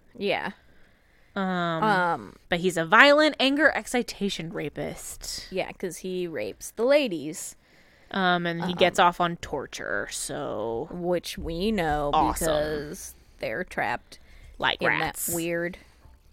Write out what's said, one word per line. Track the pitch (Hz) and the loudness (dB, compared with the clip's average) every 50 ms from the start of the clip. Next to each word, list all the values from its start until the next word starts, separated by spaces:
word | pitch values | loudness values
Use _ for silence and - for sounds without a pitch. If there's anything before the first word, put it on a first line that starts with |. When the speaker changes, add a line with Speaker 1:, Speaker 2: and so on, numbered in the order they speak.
| _ _ - | _ _ -12
Speaker 1:
Yeah. | - 196 202 156 90 73 - - - _ - - - - - _ _ _ _ _ _ _ _ _ | -6 -2 -2 -2 -2 -4 -6 -8 -12 _ -20 -20 -20 -20 -20 _ _ _ _ _ _ _ _ _
Speaker 2:
Um, | 202 190 190 185 180 175 170 165 160 190 | -4 -2 -2 -2 -2 -2 -2 0 0 2
Speaker 1:
Um, | 220 202 185 180 170 165 131 104 90 - - - - | 2 4 4 2 2 0 -2 -4 -10 -16 -20 -6 -4
Speaker 2:
but | 180 170 | -2 0
he's | 170 185 165 | 0 0 0
a | 165 165 | 0 2
violent | 165 202 226 262 285 285 302 302 302 - - | 6 8 10 10 10 10 8 6 4 2 2
anger | 247 262 277 285 320 277 - | 0 2 2 4 4 4 2
excitation | - 214 - - 247 226 - - - 202 202 - - 170 165 175 | 2 -2 -2 -2 -2 -2 -4 -4 -4 -4 -4 -4 -4 -6 -8 -8
rapist. | 160 160 147 - - 156 160 156 - - - - - - - - - - - | -6 -8 -6 -6 -6 -8 -8 -8 -10 -12 -14 -14 -12 -10 -10 -10 -10 -10 -6
Speaker 1:
Yeah, | 185 190 - - - | -6 -6 -6 -6 -8
'cause | - - 180 160 - | -8 -8 -8 -8 -8
he | - 185 185 180 180 | -8 -6 -4 -4 -4
rapes | 170 160 123 107 98 - - - - - | -4 -4 -4 -4 -6 -6 -10 -14 -12 -4
the | - 220 | -2 4
ladies. | 254 285 302 285 240 175 156 131 151 156 - - - - - _ _ _ - - _ _ _ - - | 4 6 6 4 2 -2 -4 -6 -8 -8 -8 -10 -12 -14 -16 _ _ _ -20 -20 _ _ _ -18 -6
Speaker 2:
Um, | - 196 190 180 180 175 175 | -2 0 2 2 2 2 0
and | 170 170 170 175 | -2 -2 -2 -2
he | 175 180 | -4 2
Speaker 1:
Um, | 175 | 2
Speaker 2:
gets | 185 175 175 - | 2 4 6 6
off | 185 175 175 - | 6 4 4 4
on | 180 170 170 - | 0 -2 -2 -4
torture, | - - - 139 113 - - - - - 95 101 104 - | -8 -6 -6 -6 -6 -8 -10 -10 -6 -4 -4 -4 -4 -6
so | - - - - 139 143 143 120 - 104 104 117 117 113 147 170 | -6 -8 -8 -6 -6 -6 -6 -6 -4 -4 -4 -4 -4 -4 -6 -6
Speaker 1:
Which | - 180 175 175 180 170 - - - - | -8 -4 -2 0 0 0 -2 -6 -10 -8
we | - 156 165 165 190 220 226 | -8 -6 -4 -2 0 0 0
know | 202 170 156 147 147 147 147 147 | 2 2 0 0 0 0 2 4
Speaker 2:
Awesome. | 156 147 120 - - 170 | 4 4 4 2 0 0
Speaker 1:
because | 160 151 151 151 156 156 151 147 147 170 - - - - - - - - - | 2 2 2 0 0 -2 -4 -6 -8 -10 -12 -12 -16 -16 -20 -20 -20 -14 -10
they're | - 131 110 - 180 | -8 -6 -4 -6 -6
trapped | - - - 135 107 120 - - - - - - - - - - - - - | -6 -6 -4 -2 -2 -4 -6 -8 -14 -20 -20 -20 -20 -20 -20 -20 -20 -8 -4
Speaker 2:
Like | - 131 - - 180 | -2 0 0 0 0
Speaker 1:
in | 160 | 0
Speaker 2:
rats. | 107 - - 151 - - - | 0 0 0 -2 -4 -4 -4
Speaker 1:
that | - 170 | -4 -2
weird | 170 165 170 170 170 170 175 185 - - - - - - - - - _ - | -2 -2 -2 -2 -2 -2 -4 -6 -10 -16 -20 -20 -20 -20 -20 -20 -20 _ -12